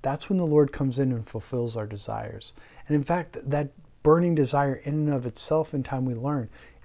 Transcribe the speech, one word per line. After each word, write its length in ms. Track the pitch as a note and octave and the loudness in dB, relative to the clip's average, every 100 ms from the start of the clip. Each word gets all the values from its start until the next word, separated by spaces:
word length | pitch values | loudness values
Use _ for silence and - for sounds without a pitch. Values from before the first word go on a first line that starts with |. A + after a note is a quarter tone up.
that's 260 | C3+ C#3+ - | -2 -4 0
when 100 | F#3+ | 0
the 60 | |
Lord 280 | E3+ D3+ C#3+ | 4 6 4
comes 260 | - C3+ B2+ | 2 -2 2
in 140 | C3 | 0
and 120 | A#2+ | 0
fulfills 520 | A2 A2 - B2 A#2+ A2+ | -4 -10 -6 -4 -4 -4
our 100 | G#2+ | -8
desires. 640 | G#2 - G#2+ G#2+ G2+ - - - - - | -8 -8 -8 -8 -12 -16 -20 -20 -20 -2
And 80 | D3+ | 0
in 80 | |
fact, 340 | C3+ F3 E3+ - C#3 | 2 -2 -2 -10 -4
that 220 | C#3+ C#3+ - - - | -2 -2 -8 -20 0
burning 320 | D3+ E3 F3 | 6 6 6
desire 400 | D#3+ C3 C#3+ C#3+ | 2 2 2 0
in 200 | C3 - | -2 -4
and 200 | D3+ D3+ | 0 0
of 100 | C#3 | 0
itself, 480 | B2 - - D#3 D#3 | -4 -8 -2 0 0
in 120 | C#3+ | -4
time 200 | B2+ C3 | -4 -2
we 100 | C3 | -2
learn, 340 | A#2 C3 D3 A2+ - - - | -2 -2 -4 -4 -12 -20 -20